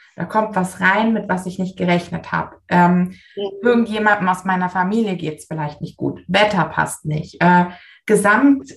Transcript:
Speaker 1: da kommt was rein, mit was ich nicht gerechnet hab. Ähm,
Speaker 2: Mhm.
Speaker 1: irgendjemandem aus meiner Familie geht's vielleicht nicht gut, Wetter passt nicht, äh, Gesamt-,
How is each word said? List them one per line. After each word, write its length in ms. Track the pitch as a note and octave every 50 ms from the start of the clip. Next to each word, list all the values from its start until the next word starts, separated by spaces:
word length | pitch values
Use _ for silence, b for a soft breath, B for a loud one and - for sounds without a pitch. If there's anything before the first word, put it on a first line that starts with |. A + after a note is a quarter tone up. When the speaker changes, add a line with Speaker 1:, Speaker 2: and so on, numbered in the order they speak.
| b b b -
Speaker 1:
da 80 | E3+
kommt 300 | F3+ - G#3+ G#3+ G#3+ G#3
was 240 | F#3+ F3+ F3+ - -
rein, 340 | F#3 F#3 G3 G#3 A3+ A3+ A3+
mit 140 | G#3 F3+ G3
was 180 | F#3 F3+ F#3
ich 140 | F3+ - -
nicht 180 | F#3 F#3 - -
gerechnet 540 | F3 F3 F3 F3 F3 - - E3 - -
hab. 260 | - - D#3 - - - _ -
Ähm, 460 | E3+ F3+ F3 F3 F3+ F3+ F3+ F3+ B B B B B
Speaker 2:
Mhm. 80 | G3+ G3+ G3 - -
Speaker 1:
irgendjemandem 680 | - A#3+ A#3+ A#3 A3+ G3+ G#3+ G#3+ G#3+ G#3+ G#3 G#3 F3+ G3
aus 160 | G3+ - -
meiner 240 | F#3+ F#3 F3+ F#3 F3
Familie 460 | - F#3+ F3+ F#3 G#3 A#3 A3+ G#3 F#3 E3+
geht's 280 | D#3+ D#3 D#3 D3+ -
vielleicht 360 | - D#3+ D#3+ D3+ D3 - -
nicht 160 | - - - -
gut, 260 | - C#3+ - - - -
Wetter 380 | F3 G3 G#3+ G#3 G3+ F#3 D#3
passt 400 | D3+ - D#3+ D#3 - - - -
nicht, 360 | D#3 D3+ D#3 - - - -
äh, 240 | E3+ F3 F3+ F3 F3+ F3+ B B B B B B B -
Gesamt-, 640 | G#3+ G3 G3+ G3+ G#3 A#3 C#4 C#4+ C#4 C4+ - - -